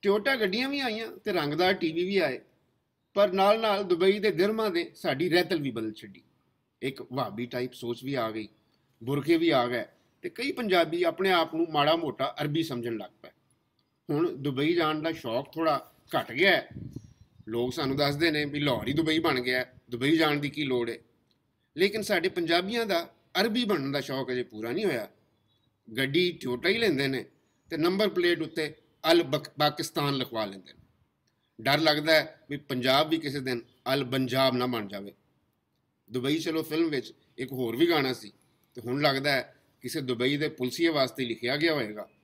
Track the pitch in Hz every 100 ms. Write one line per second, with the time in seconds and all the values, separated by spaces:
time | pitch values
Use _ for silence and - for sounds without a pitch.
0 | 202 208 208 269 208 208 269 285 262 214
1 | 220 - 214 180 147 156 185 196 170 160
2 | 180 196 156 123 - _ _ _ _ _
3 | _ 196 202 190 196 220 226 202 196 175
4 | 190 208 208 160 196 220 220 170 165 -
5 | 170 135 175 170 170 170 139 113 110 104
6 | 107 - _ _ _ _ _ _ 135 -
7 | - 127 117 101 120 127 123 - 120 120
8 | 131 135 113 110 104 _ _ _ _ _
9 | 113 143 139 165 165 139 120 123 - _
10 | _ _ 175 - 269 - 220 185 160 170
11 | 170 165 190 180 160 160 165 151 147 165
12 | 156 - 135 - 147 151 160 123 117 113
13 | 95 _ - _ _ _ _ _ _ _
14 | - 147 170 131 139 131 151 175 156 156
15 | 156 160 123 117 135 160 160 143 - _
16 | _ 160 - 120 190 160 - - - -
17 | - _ - _ - 113 123 143 139 135
18 | 143 143 165 151 147 147 147 120 98 147
19 | 160 160 165 131 123 127 127 - _ 120
20 | 135 160 160 147 143 143 143 123 117 110
21 | _ _ _ _ _ _ _ 151 196 214
22 | 202 190 180 180 165 170 190 233 220 240
23 | 170 _ _ 180 220 208 226 180 135 139
24 | 131 135 127 123 120 107 117 147 208 127
25 | 104 _ _ _ _ _ _ _ - 113
26 | 135 147 180 - 135 123 170 226 226 135
27 | 139 135 - _ _ _ _ 160 170 190
28 | 208 180 175 170 156 - 151 - _ _
29 | 160 170 151 143 - - 151 147 - -
30 | 143 135 123 113 104 95 90 - _ _
31 | _ _ _ _ _ - 117 147 160 151
32 | 151 156 135 - _ 143 - 127 123 135
33 | 156 160 147 139 131 120 - _ - 139
34 | 127 131 127 117 135 127 127 117 101 101
35 | 101 - _ _ _ _ _ _ _ _
36 | _ 123 127 156 165 160 151 156 165 147
37 | - - _ - 131 131 120 117 170 160
38 | 135 123 104 _ _ _ _ - 113 135
39 | 147 135 143 139 - _ _ _ 131 160
40 | 131 117 127 143 151 - 127 147 165 151
41 | 127 - 123 110 120 147 165 151 107 107
42 | - _